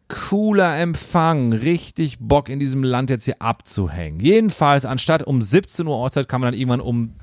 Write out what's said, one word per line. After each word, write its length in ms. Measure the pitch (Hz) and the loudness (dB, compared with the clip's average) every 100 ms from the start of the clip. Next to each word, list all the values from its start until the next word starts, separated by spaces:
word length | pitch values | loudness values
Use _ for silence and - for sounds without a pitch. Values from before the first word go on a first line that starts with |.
| - | -14
"Cooler 680 | - - 196 214 202 180 160 | -12 -2 0 2 4 2 2
Empfang, 760 | 175 160 - 175 165 156 123 | -2 -4 -2 2 4 4 2
richtig 640 | 110 135 170 - - 156 117 | 2 0 -2 -2 -4 -4 -4
Bock 300 | 117 143 139 | 0 2 0
in 100 | 135 | -4
diesem 240 | 139 135 | -2 0
Land 260 | 131 123 131 | 0 0 -2
jetzt 140 | 123 | -2
hier 180 | 131 - | -4 -4
abzuhängen." 800 | 113 117 - - 90 82 80 80 | -4 -4 -6 -4 -4 -4 -8 0
Jedenfalls, 640 | 127 220 220 - 147 143 127 | 4 4 4 2 2 2 0
anstatt 380 | 131 - 160 | -2 0 0
um 180 | - 131 | 0 0
siebzehn 460 | 104 151 - - 165 | 2 2 2 -4 -4
Uhr 80 | 127 | -2
Ortszeit, 320 | 127 - 131 | -2 -2 -2
kam 140 | 127 | -2
man 100 | 123 | -2
dann 80 | 123 | 0
irgendwann 220 | 127 120 | 0 -2
um 320 | 123 120 113 - | -2 -2 -4 -8